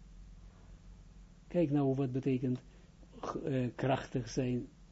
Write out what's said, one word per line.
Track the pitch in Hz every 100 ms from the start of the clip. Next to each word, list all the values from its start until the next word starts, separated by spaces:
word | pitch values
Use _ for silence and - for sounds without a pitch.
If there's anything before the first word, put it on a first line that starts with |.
| - - - - - - - - - - - - - - -
Kijk | 175 151
nou | 147 135
wat | 131 135
betekent, | 131 135 127 127 127 - - - - - -
g-, | - -
eh, | 160 131 123
krachtig | - 131 131 - 135 110
zijn | - 127 123 - - -